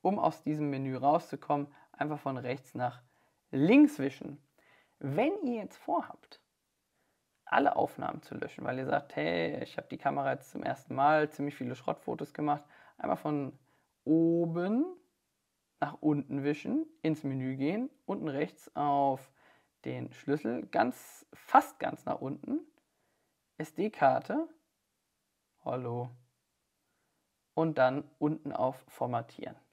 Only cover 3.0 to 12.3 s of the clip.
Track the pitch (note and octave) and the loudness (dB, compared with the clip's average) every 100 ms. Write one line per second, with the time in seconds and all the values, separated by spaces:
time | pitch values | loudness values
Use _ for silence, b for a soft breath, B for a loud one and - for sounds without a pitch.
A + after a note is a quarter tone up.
3 | _ _ _ _ _ C3+ D#3 C4+ D4 - | _ _ _ _ _ 2 8 10 8 6
4 | C3+ - - C#3+ _ b b b b b | -4 -4 -14 -14 _ b b b b b
5 | C#3 D3 C#4 G4+ D4 A#3 F#3+ - - F4 | -4 0 0 0 -4 -4 -8 -12 -4 -4
6 | - - - - _ _ _ _ _ _ | -4 -16 -20 -20 _ _ _ _ _ _
7 | _ _ _ _ - - C#4+ - - - | _ _ _ _ 0 2 4 2 -2 -4
8 | - - - - - - - B2+ C3 C#3+ | -8 -8 -12 -10 -10 -6 -6 -4 -2 -2
9 | - - D#3 E3+ E3 D3 C#3+ - - D3 | -2 -4 -2 0 -2 -4 -8 -10 -10 -4
10 | C#3+ C#3 C#3 C3 - - - B2+ - C3 | -2 -2 -2 -4 -8 -8 -6 -8 -6 2
11 | C#3+ D#3 D3+ D3+ C#3+ - B2 B2 - E3 | 4 4 2 -2 -6 -6 -8 -6 -6 -6
12 | - A#2+ - | -6 -6 -8